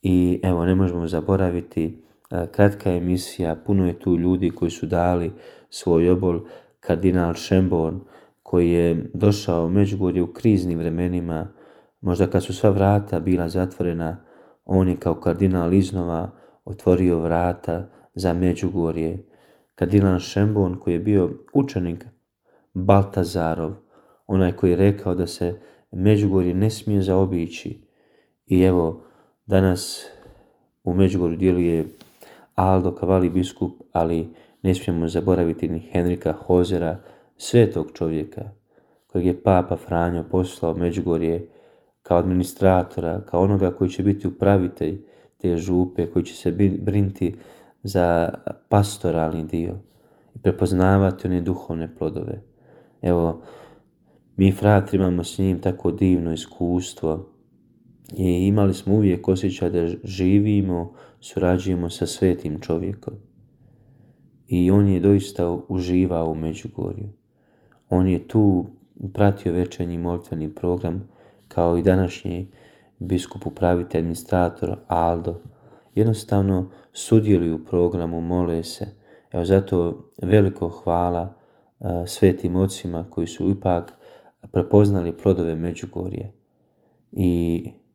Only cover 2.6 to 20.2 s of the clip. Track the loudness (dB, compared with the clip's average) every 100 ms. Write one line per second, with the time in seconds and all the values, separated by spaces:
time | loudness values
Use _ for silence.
2.6 | 4 4 -4 -2 0 -2 -4 -6 -4 -4
3.6 | 0 0 2 -2 0 0 2 2 0 -2
4.6 | -6 -4 -4 0 2 0 -2 -8 -20 -20
5.6 | _ -8 2 4 4 2 0 -4 -6 -20
6.6 | _ _ -4 0 2 2 0 -4 2 2
7.6 | 4 0 -2 -4 -12 -20 _ _ -2 2
8.6 | 4 4 2 0 -4 2 2 2 0 -2
9.6 | 0 2 0 0 -2 0 -4 0 2 2
10.6 | 0 -4 -4 -2 -2 -2 -4 -6 -8 -14
11.6 | -20 -20 _ _ -4 0 2 2 -2 0
12.6 | 2 4 4 2 0 -4 0 0 0 -2
13.6 | -4 -4 -4 -4 -6 -8 _ -20 -20 _
14.6 | 0 2 2 0 -2 -2 -2 2 2 2
15.6 | 2 2 2 -4 -4 -4 -6 -12 _ _
16.6 | -16 -4 2 4 4 2 0 0 0 -2
17.6 | -6 -6 -8 _ _ -4 -2 2 0 0
18.6 | -2 -2 -2 -2 -6 -6 -14 _ _ _
19.6 | _ -6 2 4 4 2